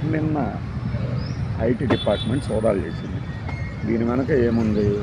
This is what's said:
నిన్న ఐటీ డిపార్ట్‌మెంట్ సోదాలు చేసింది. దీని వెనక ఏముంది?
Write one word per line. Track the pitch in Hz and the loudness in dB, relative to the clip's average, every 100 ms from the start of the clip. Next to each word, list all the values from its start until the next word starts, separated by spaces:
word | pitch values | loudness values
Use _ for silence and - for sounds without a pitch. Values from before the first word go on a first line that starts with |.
| 151 | 0
నిన్న | 156 156 151 120 - - - - - - - - - - - 113 | 0 2 0 0 -2 -6 -4 -4 -2 -2 -2 -2 -4 -4 0 0
ఐటీ | 123 127 | 2 2
డిపార్ట్‌మెంట్ | 110 - 101 - 127 131 | 2 2 0 2 0 0
సోదాలు | 110 110 101 85 | 0 2 2 0
చేసింది. | - - - - - - - - - - | -6 -6 -6 -6 -8 -6 -6 -6 -4 -2
దీని | 113 117 | 0 2
వెనక | 123 127 147 120 | 0 2 4 4
ఏముంది? | 117 110 104 104 104 | 4 2 4 2 2